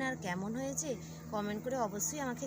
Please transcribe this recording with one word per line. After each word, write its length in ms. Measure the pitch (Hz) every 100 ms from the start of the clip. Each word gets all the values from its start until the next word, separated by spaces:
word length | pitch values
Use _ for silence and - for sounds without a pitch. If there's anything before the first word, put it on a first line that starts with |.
| 262
আর 80 | 254 190
কেমন 260 | 180 196 233
হয়েছে 300 | 269 269 302 220 - - -
কমেন্ট 260 | 214 208 208 254
করে 120 | 262 220
অবশ্যই 320 | 202 - 302 269
আমাকে 200 | 240